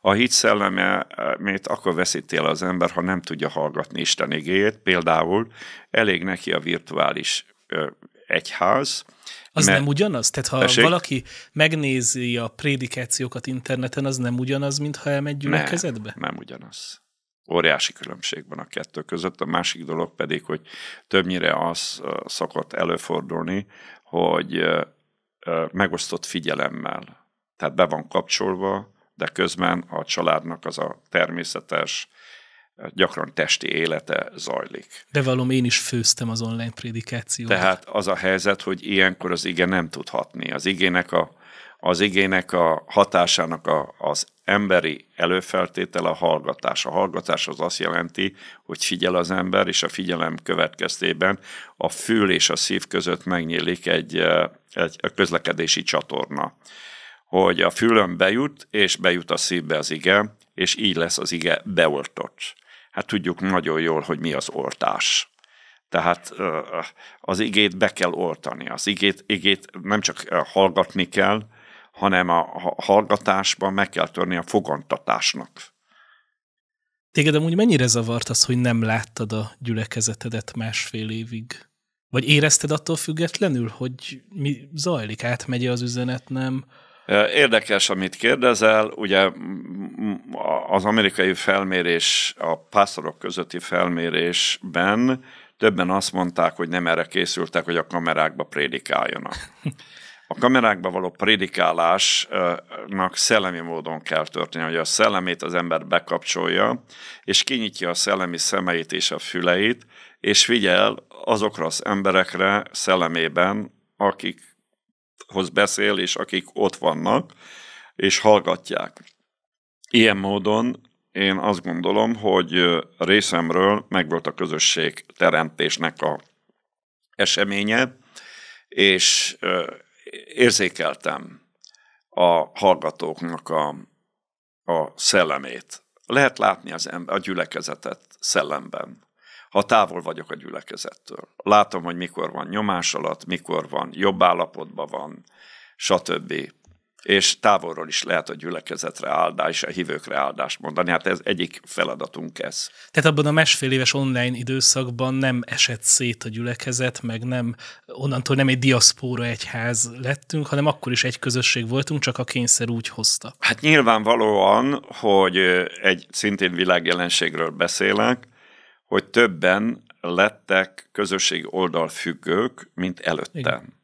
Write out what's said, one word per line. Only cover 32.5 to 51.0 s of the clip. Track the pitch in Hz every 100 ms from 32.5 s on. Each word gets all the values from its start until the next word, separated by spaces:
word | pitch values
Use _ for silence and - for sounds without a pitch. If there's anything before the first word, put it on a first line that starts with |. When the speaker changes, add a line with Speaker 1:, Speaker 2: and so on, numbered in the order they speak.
| _ _ _ -
Speaker 1:
gyakran | - 90 - 78
testi | - 78 - 71
élete | 73 82 78 - - - -
zajlik. | - 62 - - - - -
Speaker 2:
Bevallom, | 147 131 127 127
én | 131 123
is | -
főztem | - 120 113 - 117
az | 113
online | 113 113 117
prédikációt. | - 120 113 - 120 - - 113
Speaker 1:
Tehát | 95 92 92 -
az | 104 95
a | 90
helyzet, | 92 95 95 98
hogy | - 95 -
ilyenkor | 95 95 92 90
az | 87 92
ige | 87 90
nem | 92 80
tud | 71 -
hatni. | 60 - - -
Az | - 95
igének | 92 92 90 90
a, | 85 85 _ - - - -
az | - 87
igének | 104 95 95 95 -
a | 90 82 78 -
hatásának | 104 98 90 87 - 82 80 -
a, | 78 69 -
az | 73 73 - _
emberi | - 101 101 92 80 73 _ -
előfeltétele | 85 92 - 95 90 - 90 87 85
a |
hallgatás. | 80 85 78 71 67 - - -
A |
hallgatás | 80 98 90 - 80 -
az | 73
azt | 87 -
jelenti, | 87 85 85 - 98 - - -
hogy | - 82 -
figyel | 90 92 90
az | 85
ember, | 92 90 95 92
és | -
a | 85
figyelem | - 92 85 82 -
következtében | - 85 80 - 87 -